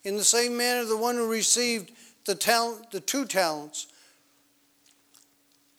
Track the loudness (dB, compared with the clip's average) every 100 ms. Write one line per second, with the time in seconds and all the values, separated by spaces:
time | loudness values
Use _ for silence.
0 | -4 0 2 4 2 0 0 0 0 0
1 | 0 0 0 0 2 2 2 -2 -6 -20
2 | -20 _ -6 -2 2 2 0 -6 -12 -10
3 | -4 -4 0 0 0 -2 -8 -14 -14 -20
4 | -20 _ _ _ _ _ _ _ _ _
5 | _ -20 _ _ _ _ _